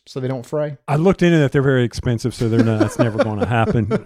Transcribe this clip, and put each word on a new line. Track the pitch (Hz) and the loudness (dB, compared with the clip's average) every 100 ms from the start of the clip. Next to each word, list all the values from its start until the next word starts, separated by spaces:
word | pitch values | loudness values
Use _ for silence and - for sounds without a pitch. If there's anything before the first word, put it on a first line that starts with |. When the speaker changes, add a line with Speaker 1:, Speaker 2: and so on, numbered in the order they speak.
| _ | _
Speaker 1:
so | 139 | -8
they | 127 | -6
don't | 131 - | -6 -6
fray. | 151 151 139 - | -6 -6 -8 -4
Speaker 2:
I | 143 | 0
looked | 180 180 | 2 4
into | 175 165 | 4 4
that. | 139 | 2
They're | 143 | 2
very | 135 131 | 2 2
expensive, | 120 - 123 117 117 - | 0 -2 -4 -2 -4 -4
so | 117 | 0
they're | 113 | 2
not, | 113 107 | 2 2
that's | 107 - | -2 0
never | 117 107 | -2 0
gonna | 110 104 98 | -2 -2 -2
happen. | 117 110 120 104 113 | 0 0 0 -2 -4